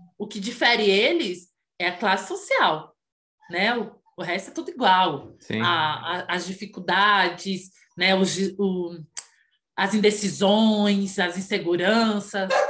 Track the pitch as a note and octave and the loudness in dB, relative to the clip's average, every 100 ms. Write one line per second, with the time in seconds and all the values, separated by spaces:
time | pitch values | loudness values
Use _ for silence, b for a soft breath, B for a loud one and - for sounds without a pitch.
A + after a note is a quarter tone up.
0 | - - G3+ G#3+ G3 A#3 B3+ A#3+ G#3 G3 | -20 -12 -10 -8 -8 0 2 4 4 4
1 | B3+ E4+ G#3+ F3+ - _ _ - F3+ F3+ | 4 2 -2 -6 -12 _ _ -6 -6 -2
2 | G#3 G3 - F#4+ - B4+ F#3+ D#3 - _ | 0 0 -2 -8 -2 0 2 0 -6 _
3 | _ _ _ _ - F3 G#3 A#3+ G3+ - | _ _ _ _ -10 -2 -2 -2 -6 -12
4 | _ - F3 F3+ - - - D4 A3 F#3 | _ -10 -6 -6 -6 -10 -10 0 4 4
5 | F3+ C#3+ - - - G#2+ F3 E3 D#3 D3+ | 2 -2 -10 -16 -8 -2 0 0 0 -4
6 | E3 F3 - F3 F3 F#3+ G3+ - F#3 F3+ | -6 -6 -4 -6 -6 -10 -12 -8 -2 2
7 | G#3 G3+ F3+ F3 G3 F#3 - b b - | 4 4 2 -2 -6 -8 -10 b b -2
8 | F#3 F#3+ F#3+ E3+ F#3+ F#3+ G3 F#3 F3 E3+ | 2 2 2 0 -2 -2 -2 -2 -6 -10
9 | D3+ - b b b b _ - G3 G#3+ | -14 -14 b b b b _ -4 0 2
10 | G#3+ G#3+ G3+ C#3+ G3 G#3 A3 G#3+ G#3 G3+ | 2 2 -2 2 4 6 4 4 2 2
11 | G3 G3 F3+ F3 F#3+ F3+ E3 F3 F3+ A3+ | 0 -2 -2 -4 -4 -2 0 0 2 4
12 | A3+ G#3 G3+ G3+ F#3+ C5+ | 2 0 -4 -4 0 0